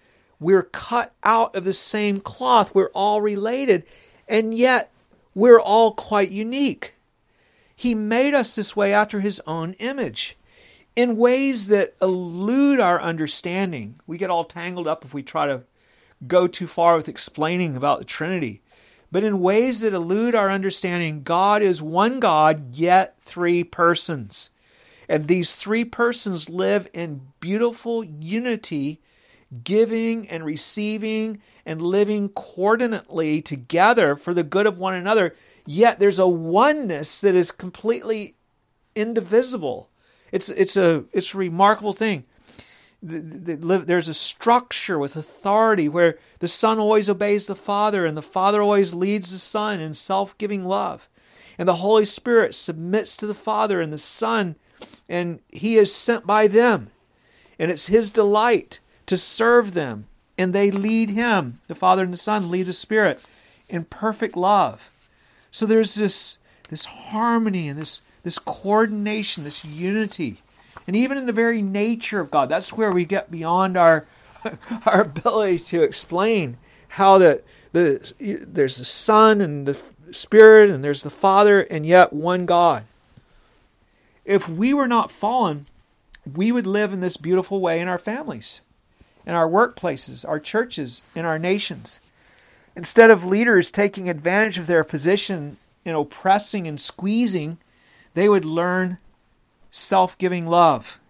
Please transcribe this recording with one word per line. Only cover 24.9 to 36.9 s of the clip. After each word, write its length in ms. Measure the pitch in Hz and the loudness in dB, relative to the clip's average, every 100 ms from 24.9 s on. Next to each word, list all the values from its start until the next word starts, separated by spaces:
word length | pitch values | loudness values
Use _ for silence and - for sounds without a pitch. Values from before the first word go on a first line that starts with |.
| _ - | _ -4
And 200 | 185 151 | -2 0
these 260 | 180 165 | 0 -2
three 300 | - - 220 | -6 -4 -4
persons 640 | 233 - 233 233 - 180 156 | -4 -2 -2 -2 -6 -8 -8
live 400 | 170 190 202 180 | -4 0 -2 -4
in 280 | - 170 143 131 _ | -10 -10 -12 -16 _
beautiful 640 | 165 202 240 233 233 233 | -6 -2 -2 -4 -6 -6
unity, 1000 | 220 151 156 214 247 226 - 151 139 151 _ _ _ _ _ 123 | -8 -12 -8 -6 -4 -6 -6 -6 -6 -8 _ _ _ _ _ -14
giving 680 | 120 208 226 226 226 226 220 | -2 0 2 0 -4 -4 -8
and 160 | 165 | -10
receiving 960 | 160 147 - - 208 214 220 220 220 208 _ _ - | -8 -8 -8 -6 -6 -6 -6 -4 -6 -8 _ _ -12
and 140 | 160 | -6
living 500 | 170 190 208 208 202 | -2 0 0 0 -4
coordinately 1080 | - - - 196 226 240 220 - 156 156 151 | -8 -14 -4 0 0 0 -4 -10 -10 -4 -4
together 720 | 151 143 120 165 196 233 165 143 | -6 -12 -4 4 4 6 2 0
for 180 | - | -4
the 80 | 175 | -4
good 240 | 156 185 208 | -2 0 0
of 120 | 180 | -2
one 160 | 190 | -6
another. 400 | 185 180 220 175 - _ _ - | -4 0 0 0 -4 _ _ -8
Yet 340 | 147 233 196 | 2 2 4
there's 180 | 202 190 | 2 2
a 80 | 185 | 2
oneness 960 | 170 165 185 269 302 240 | 0 0 2 2 2 -4